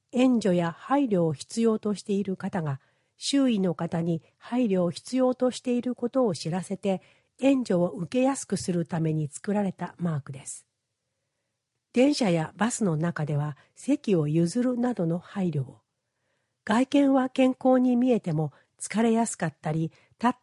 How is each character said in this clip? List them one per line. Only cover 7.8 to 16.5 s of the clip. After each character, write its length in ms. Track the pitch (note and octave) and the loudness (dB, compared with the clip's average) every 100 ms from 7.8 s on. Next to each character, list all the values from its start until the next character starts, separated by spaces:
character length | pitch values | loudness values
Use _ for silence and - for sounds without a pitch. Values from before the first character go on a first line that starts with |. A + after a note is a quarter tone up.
| F3 | 0
受 280 | A3+ E3 B3 | -2 -4 0
け 40 | |
や 120 | B3+ | 0
す 140 | C4+ - | 0 -4
く 80 | G3 | -6
す 160 | - | -2
る 120 | F3 | -4
た 140 | E3 E3+ | -2 -2
め 140 | D#3+ | -2
に 160 | D#3 D3+ | -2 -4
作 240 | - - | -8 -4
ら 100 | G3+ | -2
れ 80 | G3 | -2
た 240 | - - - | -4 -12 -6
マ 180 | F3 D3+ | -4 -4
ー 40 | |
ク 100 | - | -6
で 120 | C3+ | -16
す。 220 | - - _ _ _ _ _ _ _ _ _ _ _ _ _ | -14 -18 _ _ _ _ _ _ _ _ _ _ _ _ _
電 220 | A#3+ C4+ | 2 2
車 160 | D4 G#3+ | 4 0
や 220 | E3+ D#3+ - | 0 -2 -2
バ 160 | A3 | -4
ス 100 | - | 0
の 140 | G3+ D3+ | 0 0
中 300 | E3+ - D3+ | -2 -2 -4
で 100 | D3 | -2
は 200 | D3 C#3+ _ _ | -4 -8 _ _
席 400 | - D4 - F3 | -4 -2 2 0
を 100 | D3 | 2
譲 340 | D#3+ E3+ A#3+ | 2 0 0
る 160 | B3 B3 | -2 0
な 160 | B3 | -2
ど 120 | A#3 E3 | -2 -2
の 140 | E3+ | -2
配 300 | - G3+ F3+ | -6 -4 -2
慮 120 | D3 | -2
を。 160 | B2+ - _ _ _ _ _ _ _ | -6 -10 _ _ _ _ _ _ _